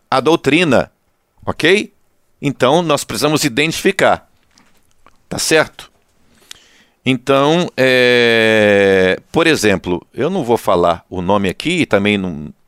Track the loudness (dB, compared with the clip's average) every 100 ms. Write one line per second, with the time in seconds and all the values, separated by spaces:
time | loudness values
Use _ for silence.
0 | -4 -2 0 0 0 0 2 0 0 _
1 | _ _ _ _ -10 -2 0 0 -2 _
2 | _ _ _ _ -8 -2 0 2 0 -4
3 | -4 -4 -2 -2 -2 -2 -4 -2 -4 0
4 | 0 0 _ _ _ _ _ _ _ _
5 | _ _ _ -8 -2 0 -2 -8 -20 _
6 | _ _ _ _ _ -20 _ _ _ _
7 | -4 -4 0 0 2 0 -2 0 2 4
8 | 2 2 2 2 2 2 4 4 2 2
9 | 2 -2 _ -2 0 2 0 0 -4 -6
10 | -8 -8 -6 -4 -2 -2 0 2 2 0
11 | _ -8 -2 -2 -2 -4 -4 -2 0 0
12 | 0 -2 -4 -10 -14 -18